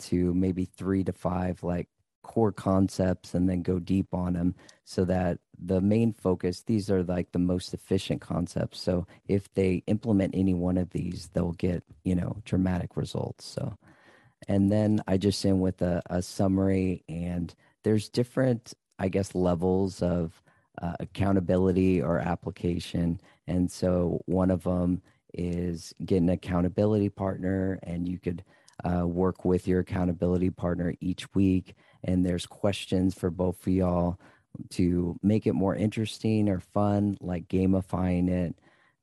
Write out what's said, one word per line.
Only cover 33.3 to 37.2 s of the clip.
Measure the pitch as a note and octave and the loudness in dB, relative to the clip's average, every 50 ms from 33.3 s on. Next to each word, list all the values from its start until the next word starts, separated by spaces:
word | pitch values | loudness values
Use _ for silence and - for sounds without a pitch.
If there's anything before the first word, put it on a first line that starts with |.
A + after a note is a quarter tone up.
both | E2 F2+ F2+ F2+ F2 - - | -2 0 -2 -2 -2 -2 -2
of | F#2+ F#2 | 0 2
y'all | F#2+ F#2 F2+ F2 F2 F2 F2 F2+ - - - - _ _ _ - - - - | 2 2 2 2 2 0 0 -2 -4 -10 -20 -20 _ _ _ -16 -16 -16 -8
to | - - F2+ F2 F2 F2 F2 E2+ E2 - - | -2 0 2 2 2 2 0 -2 -4 0 2
make | G2 A2 G#2+ - | 2 2 4 2
it | A2 - | 0 0
more | - F#2+ G2 - | 2 2 0 2
interesting | - G2 A2 - A2+ A2 - - - - A2 A2 G#2+ G#2 G2+ | 2 0 0 0 -2 -4 -4 -6 -4 -2 0 2 2 2 2
or | F#2+ F2+ | 0 -2
fun, | - - _ G2+ G#2 G#2 G2+ G2+ G#2 G#2 G2 - | -4 -4 _ 0 2 2 2 2 2 0 -2 -4